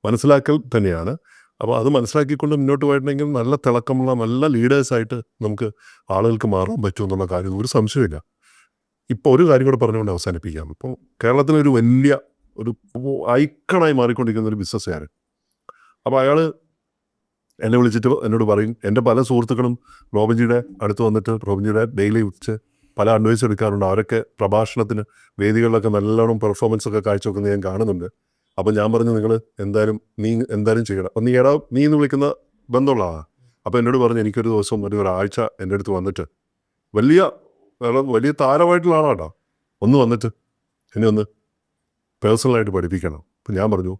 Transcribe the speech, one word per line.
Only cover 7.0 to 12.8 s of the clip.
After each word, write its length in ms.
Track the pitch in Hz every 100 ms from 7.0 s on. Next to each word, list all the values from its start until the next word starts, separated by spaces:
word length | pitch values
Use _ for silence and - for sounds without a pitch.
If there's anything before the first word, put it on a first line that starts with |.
എന്നുള്ള 200 | 98 95
കാര്യം 340 | 92 90 95 95
ഒരു 100 | 110
സംശയമില്ല. 500 | 110 107 139 104 76 _ _ _ _ _ _ _ _ _
ഇപ്പോൾ 260 | 120 147 131
ഒരു 120 | 175
കാര്യം 180 | 131 131
കൂടെ 100 | 131
പറഞ്ഞുകൊണ്ട് 360 | 117 113 104
അവസാനിപ്പിക്കാം. 560 | 87 - 85 85 78 78
ഇപ്പോൾ 220 | 80 127 127 _ _
കേരളത്തിലൊരു 480 | 117 131 139 156 147
വലിയ 500 | 123 117 127 139 135 _ _ _ -
ഒരു 120 | 113 113